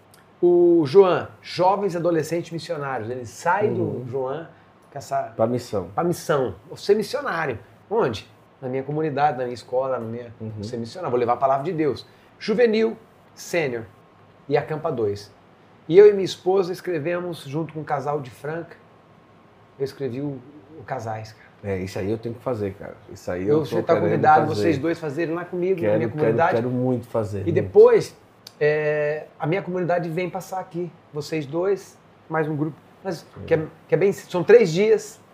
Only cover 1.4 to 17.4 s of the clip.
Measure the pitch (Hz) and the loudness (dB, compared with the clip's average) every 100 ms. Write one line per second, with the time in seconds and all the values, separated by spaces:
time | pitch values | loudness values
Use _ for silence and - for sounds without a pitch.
1.4 | - - 180 196 202 170 165 165 143 170 | -8 0 2 2 -2 -2 0 0 0 -4
2.4 | - 165 - 156 139 131 107 127 113 - | -6 -10 -10 -8 -6 -6 -6 -8 -10 -4
3.4 | 170 196 - 117 104 113 123 131 131 151 | 0 2 2 0 -4 -4 -6 -6 -4 -6
4.4 | 160 - _ _ _ 131 - 139 117 110 | -12 -20 _ _ _ -16 -6 -6 -4 -2
5.4 | 117 123 - 101 87 104 170 165 - 147 | 0 -2 -4 -6 -6 -4 -2 -2 -2 0
6.4 | 120 - 160 156 - 214 190 285 262 170 | -2 -6 -16 -4 2 2 0 -6 -4 -4
7.4 | 151 107 - - - 220 156 107 - _ | -4 -6 -12 -20 -6 -2 0 -2 -12 _
8.4 | _ - 131 131 135 151 160 139 151 131 | _ -12 -6 -6 -4 -4 -2 0 0 0
9.4 | 123 123 - 127 135 123 113 117 120 113 | -6 -8 -4 -2 -2 -4 -6 -10 -12 -12
10.4 | 110 107 104 123 117 185 160 123 120 120 | -12 -10 -8 -8 -10 -8 -2 0 0 2
11.4 | 135 139 156 160 151 110 - - - - | 2 0 -2 -2 -2 -2 -8 -20 -20 -10
12.4 | - 220 233 220 226 208 - _ _ - | -2 2 4 4 0 -2 -18 _ _ -20
13.4 | - 175 143 117 107 - - _ - _ | -4 -2 -2 -4 -10 -18 -20 _ -20 _
14.4 | - 143 - 151 165 127 104 101 - - | -2 -2 -2 -6 -4 -2 -2 -4 -12 -20
15.4 | - - - - - 175 208 202 180 - | -20 -20 -20 -14 4 10 10 8 -2 -4
16.4 | 180 196 175 175 180 165 151 175 180 165 | 0 0 0 -4 -6 -4 -4 -4 -6 -10